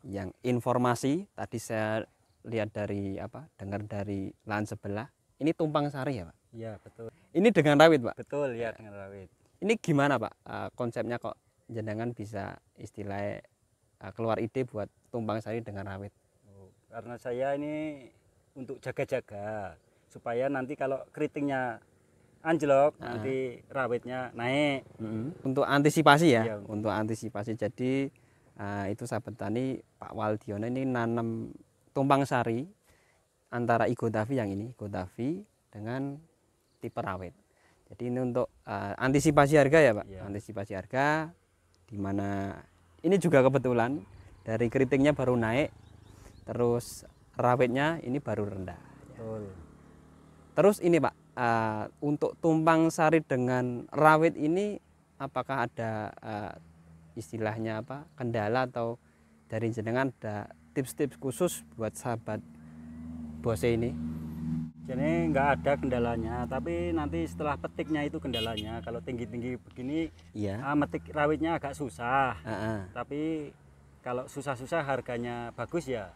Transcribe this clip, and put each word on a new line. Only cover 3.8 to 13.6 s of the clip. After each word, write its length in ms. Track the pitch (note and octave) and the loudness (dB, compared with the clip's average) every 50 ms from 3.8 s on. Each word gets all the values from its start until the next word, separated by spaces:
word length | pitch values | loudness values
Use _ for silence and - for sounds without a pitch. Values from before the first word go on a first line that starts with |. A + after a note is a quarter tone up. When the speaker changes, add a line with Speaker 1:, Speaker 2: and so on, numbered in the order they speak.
| G#2 | -6
Speaker 1:
dari 500 | G#2 G#2+ G2+ G2+ G2+ G2+ G2 F#2+ G2 - _ _ | -6 -6 -6 -4 -4 -4 -4 -6 -8 -10 _ _
lahan 220 | A2 G#2+ G#2 G#2+ | -4 -2 -2 -2
sebelah. 420 | G#2 A2 G#2 - G2+ G2+ G#2 A#2 C#3+ _ _ _ _ _ | -4 -6 -10 -8 -6 -6 -6 -6 -10 _ _ _ _ _
Ini 160 | _ C3+ D#3 E3 | _ -2 -2 0
tumpang 340 | - E3+ D3+ D3 D#3 C#3+ D3 | 0 -2 0 0 0 -2 -2
sari 300 | C#3 C#3+ B2+ D3+ C3+ A2 | -4 -4 -4 -4 -4 -6
ya, 60 | F2 | -8
Pak? 120 | E2+ - _ _ _ - | -10 -16 _ _ _ -16
Speaker 2:
Iya, 200 | A2+ A2 A2+ G#2+ G2 | -12 -12 -12 -12 -12
betul. 280 | _ - _ - A#2 A2+ - _ _ _ _ | _ -20 _ -14 -14 -14 -14 _ _ _ _
Speaker 1:
Ini 160 | E3 G3 A#3+ | 4 6 6
dengan 260 | G#3 F3 D3 D3+ D3 | 6 8 6 8 10
rawit, 240 | C#3+ D3+ E3 D#3+ C#3 A#2+ | 10 10 10 10 8 4
Pak? 120 | G#2 - | -2 -6
Speaker 2:
Betul, 320 | - A#2 _ - C#3+ D3 C3+ A#2+ | -6 -10 _ -4 -4 -2 -2 -4
ya, 160 | A#2 A#2 A2+ | -4 -4 -6
Speaker 1:
Ya. 0 | - | -6
Speaker 2:
dengan 220 | - A2 G#2+ G2+ | -8 -16 -16 -14
rawit. 320 | G2+ G2 G2 G2+ G2+ F#2+ F2 _ _ _ _ _ _ | -14 -14 -14 -14 -16 -16 -18 _ _ _ _ _ _
Speaker 1:
Ini 140 | - G3 A#3 | -2 0 0
gimana, 400 | A3 - - D3+ C#3 C#3 C#3+ C#3+ | 0 2 2 4 4 4 4 4
Pak? 160 | - A2 - - _ _ | 2 0 -4 -8 _ _
Eh, 260 | - A2+ G2+ G#2 G2+ _ | -12 -10 -8 -8 -8 _
konsepnya 440 | - B2 A#2 A#2 B2 A2 A2 A#2+ A#2 | -6 -6 -4 -4 -4 -4 -4 -6 -6
kok 180 | - A2 - _ _ _ _ _ _ | -6 -10 -10 _ _ _ _ _ _
jenengan 440 | _ A2+ A2+ G#2+ G#2+ G#2 G#2+ A#2 A#2+ | _ -8 -8 -6 -4 -4 -4 -4 -6
bisa 480 | A#2 - G#2+ G#2+ A2 G2+ - G2 F#2 - _ _ _ | -6 -8 -10 -10 -8 -8 -8 -8 -10 -14 _ _ _
istilahnya, 680 | - - A2 _ - G2+ G2+ G2 G2+ G2+ G#2 G#2 - - - _ _ | -18 -18 -16 _ -12 -8 -6 -6 -4 -4 -4 -6 -8 -12 -18 _ _